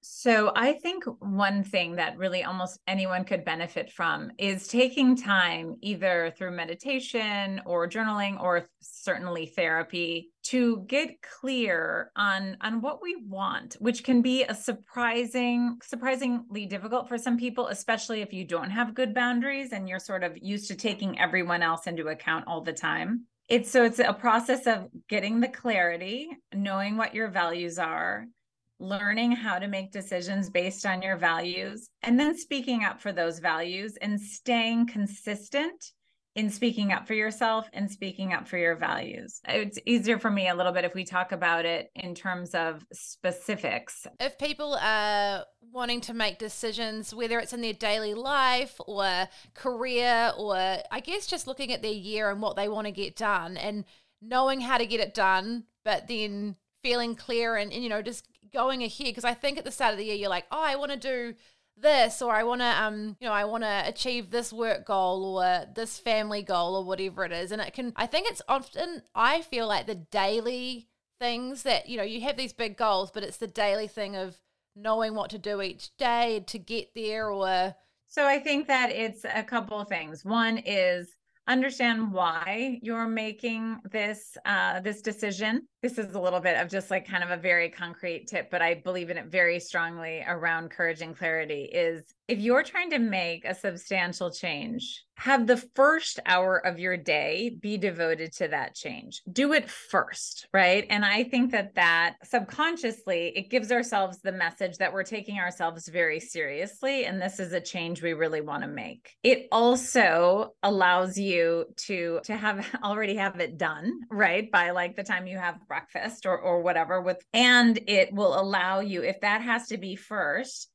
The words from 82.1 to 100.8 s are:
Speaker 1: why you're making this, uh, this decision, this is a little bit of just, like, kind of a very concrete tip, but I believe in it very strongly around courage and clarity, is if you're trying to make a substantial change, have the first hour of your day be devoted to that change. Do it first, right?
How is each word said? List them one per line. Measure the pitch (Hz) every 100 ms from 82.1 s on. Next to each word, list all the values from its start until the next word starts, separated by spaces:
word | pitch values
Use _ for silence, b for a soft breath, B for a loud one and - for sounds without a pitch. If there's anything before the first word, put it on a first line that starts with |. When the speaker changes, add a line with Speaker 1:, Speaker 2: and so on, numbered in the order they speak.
Speaker 1:
why | 190 170 165 170 208 269 240
you're | 220 226 226
making | 226 220 214 240 226 226 220 196
this, | 220 208 208 - -
uh, | - 196 185 185
this | 190 208
decision, | - 208 208 185 214 240 - _
this | 254 247
is | 208
a | 185
little | 180 180
bit | 175 151
of | 175
just, | 190 185
like, | 185 185
kind | 185
of | 175
a | 175
very | 180 175 170
concrete | - 175 170 180 165 -
tip, | 185 -
but | 180
I | 170
believe | 170 180 185 170
in | 170
it | 160
very | 180 175 170
strongly | 170 180 165 170 165 160 -
around | 175 165 165 165
courage | - 170 160
and | 165 165
clarity, | 170 160 156 147
is | 139 175 170 165 147 _ -
if | 214
you're | 214 247
trying | 311 381 359
to | 302
make | 226 190 170 170
a | -
substantial | 185 202 175 - 190 180 175 175
change, | 170 175 147 151 240 - - _ -
have | 247 269 226
the | 240 -
first | - 277 320 - - -
hour | 180 185 185
of | 180 170
your | 185 180
day | 147 151 147 165 233 165
be | 208 208
devoted | 190 170 165 160 160
to | - 160
that | 147 -
change. | - 151 - - - -
Do | 180 285
it | 302 -
first, | - - 170 - - - - -
right? | 190 180 190